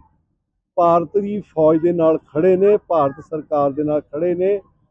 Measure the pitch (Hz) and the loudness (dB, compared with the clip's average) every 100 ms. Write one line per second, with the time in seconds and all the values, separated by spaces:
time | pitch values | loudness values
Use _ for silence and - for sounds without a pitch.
0 | _ _ _ _ _ _ _ - 170 170 | _ _ _ _ _ _ _ 0 2 2
1 | 170 202 202 208 - - 156 160 170 175 | 0 -4 -4 -6 -6 0 2 2 0 0
2 | 160 160 - 151 180 185 202 208 - 170 | 0 0 -4 -2 0 2 2 0 0 -2
3 | 139 139 143 156 139 147 143 139 151 151 | -2 -4 -10 -12 -4 -2 -2 -2 -4 -4
4 | - 147 175 175 185 202 - _ _ | -6 -6 -4 -2 -2 -2 -6 _ _